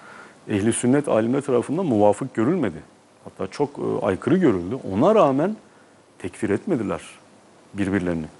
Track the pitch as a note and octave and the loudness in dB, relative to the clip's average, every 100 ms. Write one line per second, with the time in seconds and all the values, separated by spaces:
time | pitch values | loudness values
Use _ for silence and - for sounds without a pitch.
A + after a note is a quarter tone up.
0 | - - - - - G#2 A2 A#2 B2 C#3+ | -20 -20 -20 -18 -4 -2 0 0 2 2
1 | C#3+ A2+ A2+ C#3 C3+ A#2+ A#2 D#3 F3+ G#2+ | 2 0 0 -2 0 0 0 -4 0 4
2 | G#2 G2 C3+ - A#2 F#3 A2 D#2+ - _ | 4 4 -2 -2 0 0 -2 -6 -16 _
3 | _ _ - - F#2 - C#3+ - A#2 A2 | _ _ -18 -12 -10 -4 -6 -4 -6 -2
4 | G#2+ F#2 - F#3 E3 F#2+ F2 C3 - F#2+ | -2 -2 2 4 4 2 -2 -8 -4 0
5 | E3+ A3 D3+ C3+ F3+ G#3+ - _ _ _ | 4 6 4 2 -2 -4 -14 _ _ _
6 | _ - F2+ - G#2 F#2+ - C#3+ G2 E2+ | _ -14 -14 -6 -2 -2 0 -2 -2 -6
7 | - - - - _ - - G2+ F#2+ G2 | -10 -20 -20 -20 _ -20 -14 -6 -2 0
8 | F2 E2 D#2 - | 0 -4 -6 -12